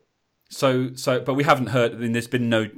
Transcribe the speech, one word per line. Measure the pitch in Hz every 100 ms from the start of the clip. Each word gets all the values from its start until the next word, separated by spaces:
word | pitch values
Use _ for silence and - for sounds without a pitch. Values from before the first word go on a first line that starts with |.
| _ _ _ _ _
So, | - 135 127 127
so, | - - 127
but | -
we | 135
haven't | 143 143 120
heard. | 131 117
I | 113
mean, | 117
there's | 117 117
been | 127 117
no, | 113 107